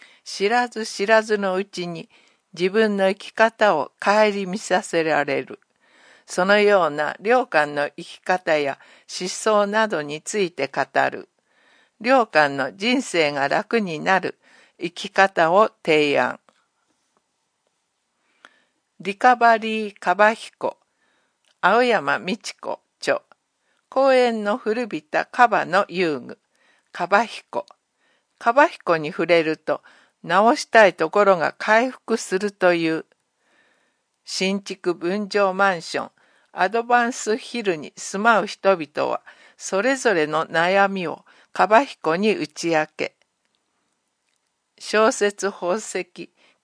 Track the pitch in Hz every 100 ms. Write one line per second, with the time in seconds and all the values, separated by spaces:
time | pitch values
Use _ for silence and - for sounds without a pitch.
0 | - _ - - 202 247 240 220 220 -
1 | 202 220 220 208 196 185 196 - 175 165
2 | - _ _ _ _ 170 180 208 220 196
3 | 190 190 - - 220 - 208 156 - -
4 | 196 208 214 202 185 190 - 185 - 170
5 | 160 147 143 135 117 107 _ _ _ _
6 | _ _ - - 190 208 208 202 156 147
7 | 147 - 202 254 240 156 147 147 147 -
8 | - - - 185 - 156 139 - - -
9 | - - 185 - 220 208 202 214 214 170
10 | 147 156 - 214 175 - 135 147 135 139
11 | 135 120 - _ _ _ _ _ _ -
12 | 226 269 220 156 147 139 131 98 226 262
13 | - 175 147 143 139 151 - 233 190 151
14 | 170 190 175 - _ _ _ - 170 -
15 | 202 - 190 180 160 190 220 _ - 151
16 | 147 135 123 - _ _ _ _ _ _
17 | _ _ _ _ _ _ _ _ _ _
18 | _ _ _ _ - _ _ _ _ -
19 | 180 196 254 233 233 226 220 220 208 -
20 | 180 185 214 220 - - 120 - _ _
21 | _ _ _ _ _ _ 175 226 247 196
22 | 143 139 160 220 - - - - _ _
23 | - - - _ _ _ _ _ - 269
24 | 269 254 247 226 202 254 214 220 226 156
25 | - 160 - - 233 180 147 185 - 170
26 | 170 131 123 - _ _ _ _ _ -
27 | 175 202 226 - - - - _ _ _
28 | _ _ _ - 233 254 330 - - 160
29 | 151 196 165 170 160 151 - - _ _
30 | _ _ 160 180 226 294 - 226 196 -
31 | 160 202 196 180 139 - - 220 254 -
32 | - 226 - 190 202 - 180 170 160 160
33 | - _ _ _ _ _ _ _ _ _
34 | _ _ - - 190 196 - 185 180 165
35 | 170 208 196 202 196 185 196 170 - 131
36 | - _ _ _ _ - 190 233 233 240
37 | 233 - 214 233 - 240 202 156 117 -
38 | - 196 226 214 - - 196 175 143 143
39 | 131 110 - - - - - 196 247 269
40 | 240 175 151 156 - 165 175 196 196 196
41 | 160 - _ _ _ - 185 220 277 -
42 | 156 170 220 180 151 - 170 156 156 -
43 | - _ _ _ _ _ _ _ _ _
44 | _ _ _ _ _ _ _ _ - 214
45 | 220 - 202 202 190 - 175 214 - 185
46 | 175 - 165 _ _ _